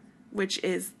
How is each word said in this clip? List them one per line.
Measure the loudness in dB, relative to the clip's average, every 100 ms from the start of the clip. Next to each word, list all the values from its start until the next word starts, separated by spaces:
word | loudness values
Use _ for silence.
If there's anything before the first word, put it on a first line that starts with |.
| -20 -20 -6
which | -2 0 0
is | 0 0 -2 -6